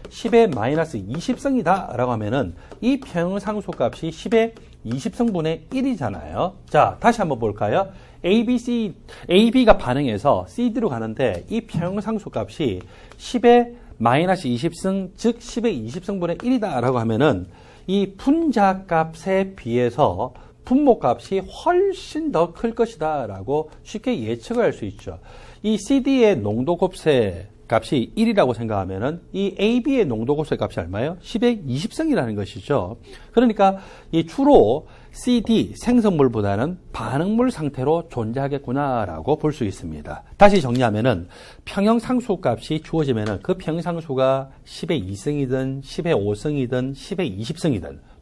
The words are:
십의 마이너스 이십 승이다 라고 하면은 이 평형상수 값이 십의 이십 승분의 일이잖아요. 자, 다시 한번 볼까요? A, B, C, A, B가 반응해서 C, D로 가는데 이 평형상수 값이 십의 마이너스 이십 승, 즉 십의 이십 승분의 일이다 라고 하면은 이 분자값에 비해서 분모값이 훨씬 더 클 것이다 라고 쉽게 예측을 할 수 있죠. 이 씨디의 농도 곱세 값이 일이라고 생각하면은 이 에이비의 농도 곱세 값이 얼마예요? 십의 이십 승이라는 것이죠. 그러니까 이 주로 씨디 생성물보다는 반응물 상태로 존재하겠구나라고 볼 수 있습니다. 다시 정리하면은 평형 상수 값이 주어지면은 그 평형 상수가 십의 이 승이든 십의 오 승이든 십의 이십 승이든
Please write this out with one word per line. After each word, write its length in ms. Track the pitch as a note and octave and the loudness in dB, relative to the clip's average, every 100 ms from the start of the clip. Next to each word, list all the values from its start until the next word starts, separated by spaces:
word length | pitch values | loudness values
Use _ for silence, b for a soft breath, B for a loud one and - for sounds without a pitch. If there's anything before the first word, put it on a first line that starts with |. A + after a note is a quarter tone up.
| B | B
십의 400 | - A#3 A#3 A3+ | -8 2 4 4
마이너스 460 | A#2+ A#2 D#3 D#3+ A2+ | 2 0 0 -2 -6
이십 420 | F#2+ D3+ - B3 | -8 -6 -4 -4
승이다 560 | C#4 B3+ D#3+ F#3+ - A#2 | -2 0 2 0 -2 -2
라고 160 | B2+ | -2
하면은 420 | A2+ G#2 C3+ F#2 - B B | -2 -2 -2 -2 -8 B B
이 180 | A#3 C#4 | -2 -2
평형상수 680 | - F3 F3 G3+ G#3 G#3+ F#3+ - | -4 -4 -2 -4 -4 -6 -6 -4
값이 320 | A#2 - D#3+ | -4 -2 -8
십의 440 | D#3 G3+ A3+ A3+ B B - | -8 0 2 2 B B -14
이십 300 | G#2+ C3 G3+ | -8 -6 -4
승분의 520 | - A#3 F3+ D#3+ D#3+ - | -2 -2 0 -2 -4 -6
일이잖아요. 840 | C4 C4+ A#3 A#2 G2 D2 G2+ F3 - - | -4 -2 -2 -4 -6 -6 -4 -4 -6 0
자, 280 | D3+ A2 - | 4 4 4
다시 200 | A3+ A3+ | 2 2
한번 180 | F3 B2 | 0 -2
볼까요? 500 | A2 G2+ G#2+ D#3 F#3+ B B B | -2 -2 0 0 -2 B B B
A, 200 | F3 A3 | 0 2
B, 140 | A3+ B3 | 2 -2
C, 360 | B3 A#3+ G#3 - - B - | -2 -4 -4 -8 -18 B 2
A, 200 | F3+ A#3 | 4 6
B가 280 | B3+ A3+ - | 6 6 6
반응해서 680 | B2 B2+ C#3 G2+ C#3+ F#2+ F2+ | 2 0 0 0 2 2 0
C, 240 | - A#3+ | -4 -4
D로 160 | A#3+ G#3+ | -2 -2
가는데 560 | A#2 A2+ A2 B2 F2 - | -2 -4 -2 0 -2 -4
이 120 | A3+ | -6
평형상수 720 | - E3 E3+ G3+ G3+ G#3+ - | -4 -4 -4 -4 -4 -6 -6
값이 460 | A#2+ G#2+ - C3+ F2+ B B B - | -6 -6 -2 -2 -2 B B B -18
십의 600 | - B3+ A#3+ A#3+ A#3+ B B - | -6 4 6 6 4 B B 0
마이너스 500 | A2+ C#3 F3+ F#3 C3+ | 2 4 4 0 0
이십 260 | A#2+ E3 | -2 -4
승, 380 | - F#3+ G3 F#3 - | -4 -4 -2 -6 -2
즉 240 | A3+ A#3 | 0 0
십의 380 | - A#3 A3+ C#3 | -6 -4 -2 -2
이십 260 | A2 E3 | -6 -8
승분의 340 | - G3+ E3+ E3+ | -6 -4 -4 -2
일이다 380 | A#3+ C4 G3+ B2+ | 0 0 0 0
라고 180 | B2 B2 | 2 2
하면은 480 | A2+ A2 D3 G2 F#2+ B B B - | 2 2 2 2 -4 B B B -2
이 280 | G3 G3 - | 0 -2 0
분자값에 1400 | C#4 E4 D#4+ A#3 G3 F#3+ - E3 E3 - F#3+ F#3+ F#3+ | 2 2 2 4 4 2 0 0 0 -4 0 0 0
비해서 800 | F#3+ A2+ A#2+ A#2+ A#2 B2 F2+ B2+ B B - | -4 -2 2 2 4 2 2 -6 B B -16
분모값이 720 | - C4 C#4+ A3 C3 - - F#3+ | 0 4 6 4 2 0 -2 -6
훨씬 960 | F#3 - - F4+ G4 F#4 - D#4 D#4+ | -6 -4 0 2 2 -2 -8 -6 -2
더 200 | E3+ E3+ | 0 0
클 220 | - A#3 | -2 -4
것이다 520 | A3+ A3+ - D#3 D3 A2 | -2 -2 -2 -4 -2 -4
라고 440 | F#2+ G#2 D3 D3+ B | -8 -4 -4 -4 B
쉽게 360 | - G#3 C4 G3 | -12 -8 -4 -2
예측을 400 | A2 A#2 - A#3+ | -4 -6 -4 0
할 100 | F#3 | 0
수 120 | - | 0
있죠. 340 | G2+ G2 G2+ E2 B B B B | -8 -10 -14 -14 B B B B
이 160 | G#3 G#3 | -2 -2
씨디의 600 | - C#4 C4+ C4+ G#3+ D#3 | 2 0 2 4 4 4
농도 380 | G2+ A2 C#3 F3 | 0 0 -2 0
곱세 720 | F#3 - D#3+ C3 G2+ F2 - - - | -2 0 2 4 2 -2 -12 -20 0
값이 440 | A2 - C#3+ - | 0 2 0 0
일이라고 400 | - A3+ G3 C3+ | 0 2 4 2
생각하면은 680 | A2+ A2+ G2+ F#2 F#2+ B2+ F3 - | 0 -2 -2 -2 -4 -4 -6 -8
이 220 | F#3 G3+ - | -4 -4 0
에이비의 460 | G#3 B3 C4+ C4+ D#3 | 0 2 2 2 2
농도 300 | A2 A#2 D3 | 0 0 -2
곱세 200 | D#3 A#2 | -2 -2
값이 200 | G#2 - | -2 -4
얼마예요? 360 | E2+ G2 C#3+ F3+ | -4 -4 -4 -6
십의 420 | - A3 A#3+ A3+ C#3 | -6 0 2 0 -2
이십 260 | C3 G3 | -4 -4
승이라는 420 | - D#4+ G#3 A#2+ G#2 | -2 0 0 0 -4
것이죠. 600 | G2 - - C#3 F2+ A#2 B B B | -6 -8 -2 0 -2 -8 B B B
그러니까 460 | A#3 A#3+ G#3 G3 F#3+ B B B | 2 2 4 4 2 B B B
이 120 | E3 | -2
주로 600 | E3 - C#4 A3 G#2+ C#3 B B B | -2 2 6 8 6 2 B B B
씨디 640 | - B3 A#3+ G#3 G#3+ F#2+ G2+ | -6 0 0 2 2 0 -4
생성물보다는 1000 | A#3 B3 G#3 D#3+ C3 A2+ G2+ G2+ D3+ F3+ - | 0 4 4 4 4 2 0 0 -2 -6 -12
반응물 580 | - A2+ C3+ F#3 A3 B3+ | -8 -4 -2 0 2 0
상태로 580 | D#3 D3 C3 C3 E3 E3 | 0 -6 -2 0 0 -2
존재하겠구나라고 1300 | B2 A2 B2+ C#3 C#3 B2 C3+ C#3+ B2 F#2 D#2 G2 D3+ | -6 -4 -4 -4 -4 -4 -2 0 -2 -2 -4 -2 0
볼 160 | D3+ | 0
수 120 | C#3+ | -2
있습니다. 580 | G#2 - E2+ D2+ - - - - | -4 -6 -10 -12 -12 -14 -12 2
다시 240 | G3+ G3 | 4 4
정리하면은 680 | C3 A#2+ A#2+ G#2 B2+ F#2 E2+ B B B | 2 0 0 2 0 0 -4 B B B
평형 340 | - - G#3 A#3 | -8 0 2 2
상수 400 | A#3 B3+ A#3+ F3 | 0 -2 -2 -2
값이 400 | C3+ A#2 - D#3 | -2 -2 -4 -6
주어지면은 580 | - D#3+ C#3 A2 G#2+ F#2+ | -2 -2 0 0 -2 -4
그 120 | - | -4
평형 260 | F3+ - E3 | -4 -4 -4
상수가 680 | E3+ E3+ D#3+ C3 C3 C3+ C3+ B | -4 -6 -4 0 2 2 -4 B
십의 340 | - - F3+ D#3 | -20 -8 -4 -2
이 180 | F#2 G2 | -4 -6
승이든 640 | D3 D3 C3 C3 C3 C3+ | -4 -2 -2 -2 -2 -6
십의 300 | - - E3 | -8 -4 0
오 200 | B2+ G#2 | 2 0
승이든 600 | G3+ D3+ D3 A#2+ B2+ C3 | -2 -2 -2 -2 -2 -2
십의 340 | C#3 - F3+ D#3 | -6 -8 -4 -4
이십 300 | F#2 A2+ D#3+ | -4 -8 -4
승이든 420 | E3+ G#2+ C#2+ C#2+ b b | -2 -2 -4 -14 b b